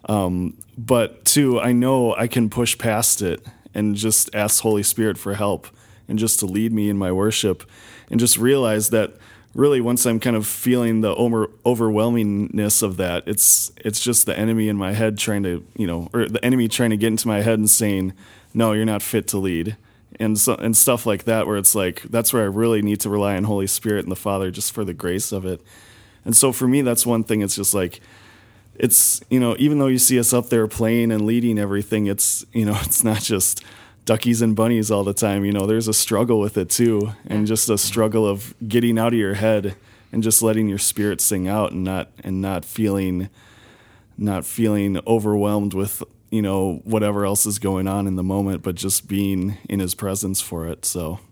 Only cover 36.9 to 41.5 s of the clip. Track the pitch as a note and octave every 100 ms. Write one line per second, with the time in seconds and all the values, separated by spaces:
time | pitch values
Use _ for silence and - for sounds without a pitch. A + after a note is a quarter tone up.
36.9 | G#2+ G#2+ G#2 - G#2+ G#2+ A2 - G#2 -
37.9 | A#2 A2 A2 G#2 G2 A2 - A#2 A#2 A#2
38.9 | A2+ A2+ A#2 G2 G2 A2 G#2+ G2 F#2+ -
39.9 | - _ A2+ A2 G#2+ A2+ A2 G#2+ G2 -
40.9 | - G#2 E2 - G2 F#2